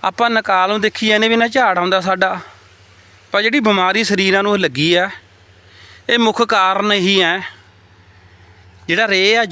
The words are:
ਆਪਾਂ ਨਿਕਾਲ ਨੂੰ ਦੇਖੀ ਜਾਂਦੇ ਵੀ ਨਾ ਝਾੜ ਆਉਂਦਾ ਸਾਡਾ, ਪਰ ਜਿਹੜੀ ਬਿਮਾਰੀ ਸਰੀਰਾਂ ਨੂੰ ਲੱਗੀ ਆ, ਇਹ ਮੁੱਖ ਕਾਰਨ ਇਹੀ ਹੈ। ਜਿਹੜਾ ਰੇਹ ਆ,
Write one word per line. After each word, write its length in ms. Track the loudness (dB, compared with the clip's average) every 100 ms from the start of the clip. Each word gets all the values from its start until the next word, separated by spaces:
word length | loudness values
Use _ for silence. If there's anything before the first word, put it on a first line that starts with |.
ਆਪਾਂ 260 | -6 -2 0
ਨਿਕਾਲ 400 | 0 0 0 2
ਨੂੰ 120 | 0
ਦੇਖੀ 260 | -2 -2 0
ਜਾਂਦੇ 200 | 2 2
ਵੀ 80 | 2
ਨਾ 120 | 0
ਝਾੜ 300 | 0 0 0
ਆਉਂਦਾ 240 | 0 -2
ਸਾਡਾ, 380 | -2 0 -2 -2 -12 -20 -20 -20 -20 -20 -20 -20 -6
ਪਰ 80 | -2
ਜਿਹੜੀ 180 | 0 0
ਬਿਮਾਰੀ 420 | 2 2 0 0
ਸਰੀਰਾਂ 400 | 0 0 0 0
ਨੂੰ 160 | 0 0
ਲੱਗੀ 340 | -2 -2 0 0
ਆ, 140 | -2 -8 -20 -20 -20 -20 -20 -20 -20 -20 -2
ਇਹ 100 | 0
ਮੁੱਖ 220 | 0 0
ਕਾਰਨ 500 | 0 0 0 0 0
ਇਹੀ 280 | 0 0 2
ਹੈ। 200 | 0 -2 -8 -16 -20 -20 _ -20 -20 -20 -20 -20 -20 -20 -20 -20 -6
ਜਿਹੜਾ 200 | -2 0
ਰੇਹ 300 | 0 2 2
ਆ, 60 | 0